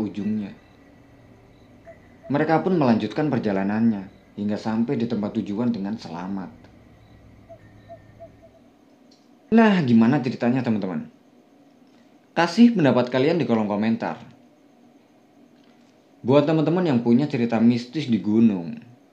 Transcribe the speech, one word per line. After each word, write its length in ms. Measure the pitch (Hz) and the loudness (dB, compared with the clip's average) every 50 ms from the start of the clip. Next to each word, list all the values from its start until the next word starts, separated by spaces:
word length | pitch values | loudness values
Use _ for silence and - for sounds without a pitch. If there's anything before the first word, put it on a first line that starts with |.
ujungnya. 480 | 110 98 - 104 98 104 107 107 101 95 110 - _ - - - _ - - - - - - - - - - - - _ _ _ - _ - - _ - - - - - - - - | -6 -6 -6 -6 -6 -4 -4 -6 -6 -10 -14 -18 _ -20 -20 -20 _ -20 -20 -20 -20 -20 -20 -20 -20 -20 -20 -20 -20 _ _ _ -20 _ -20 -20 _ -20 -20 -20 -20 -20 -20 -20 -8
Mereka 380 | - 135 147 156 160 160 156 - | -6 -2 -2 0 2 0 0 2
pun 80 | 185 190 | 0 0
melanjutkan 560 | 170 143 123 - 104 104 104 - - 151 147 | 2 2 2 2 2 0 -4 -4 -4 -2 -2
perjalanannya, 1040 | 131 120 117 107 98 98 95 98 107 110 113 117 107 98 95 - - - _ _ _ | -2 -2 -2 -2 -2 -2 -2 -2 -2 0 0 0 0 -2 -8 -14 -20 -20 _ _ _
hingga 240 | - 104 104 104 98 | -8 -6 -6 -6 -4
sampai 400 | - 113 110 110 117 127 143 117 | -6 -6 -4 -4 -2 -2 -2 -4
di 80 | 117 | -4
tempat 240 | - 117 101 104 101 - 113 | -4 -4 -6 -6 -4 -6 -6
tujuan 320 | 95 95 101 104 123 120 | -6 -6 -6 -4 -2 -2
dengan 240 | - 95 98 98 113 | -4 -4 -6 -8 -8
selamat. 560 | 113 - 85 82 85 90 95 98 98 90 80 - - - - - - - - - - - - - - - - - - - - 679 640 - 622 - - - 679 679 659 659 - - - 679 622 - - 679 640 _ _ _ _ _ _ _ _ _ _ _ _ _ _ _ _ _ _ _ _ | -10 -12 -14 -12 -12 -10 -10 -10 -12 -12 -14 -18 -20 -20 -20 -20 -20 -20 -20 -20 -20 -20 -20 -20 -20 -20 -20 -20 -20 -20 -20 -20 -20 -20 -20 -20 -20 -20 -20 -20 -20 -20 -20 -20 -20 -20 -20 -20 -20 -20 -20 _ _ _ _ _ _ _ _ _ _ _ _ _ _ _ _ _ _ _ _
Nah, 320 | 214 226 226 214 196 180 151 | 4 6 6 6 4 2 2
gimana 320 | 123 117 113 113 113 143 143 120 | 4 4 6 6 4 2 0 -2
ceritanya, 400 | 127 - - 123 120 123 135 123 | -4 -6 -2 -2 -2 0 0 -2
teman-teman? 480 | 123 110 101 98 95 85 78 78 - _ _ _ _ _ _ _ _ _ _ _ _ _ _ _ _ _ _ _ _ _ _ _ _ | -2 -4 -4 -4 -6 -8 -8 -10 -12 _ _ _ _ _ _ _ _ _ _ _ _ _ _ _ _ _ _ _ _ _ _ _ _
Kasih 400 | _ 180 170 170 - 226 233 233 | _ 0 0 0 6 6 6 6
pendapat 400 | 233 185 151 131 113 123 120 - | 6 4 2 4 4 2 0 0
kalian 240 | - 127 131 156 175 | 0 0 0 2 0
di 80 | 175 135 | 0 0
kolom 240 | 117 117 110 107 101 | 0 0 0 0 -2
komentar. 480 | 104 101 110 113 113 - 104 87 78 - - - - - _ _ _ _ _ _ _ _ _ _ _ _ _ _ _ _ _ _ _ _ - _ _ _ _ _ _ _ _ _ _ _ _ _ _ _ - | -2 -2 0 0 -2 -2 -4 -8 -8 -10 -16 -20 -20 -20 _ _ _ _ _ _ _ _ _ _ _ _ _ _ _ _ _ _ _ _ -20 _ _ _ _ _ _ _ _ _ _ _ _ _ _ _ -2
Buat 240 | 110 135 147 139 160 | 2 2 4 4 2
teman-teman 400 | 160 160 147 151 165 185 180 160 | 0 0 0 0 0 0 0 2
yang 160 | 131 117 117 | 0 0 2
punya 240 | 117 120 131 147 147 | 4 2 2 2 0
cerita 320 | - 127 117 117 117 110 | -2 -2 -2 -2 0 2
mistis 480 | 113 117 123 117 117 - - 160 139 123 | 4 4 2 2 -4 -8 -8 -8 -4 -2
di 80 | 113 | -2
gunung 640 | 98 90 104 107 113 117 110 101 90 85 80 76 76 - - - _ _ _ | -2 0 0 2 4 4 4 2 0 -6 -10 -12 -14 -16 -20 -20 _ _ _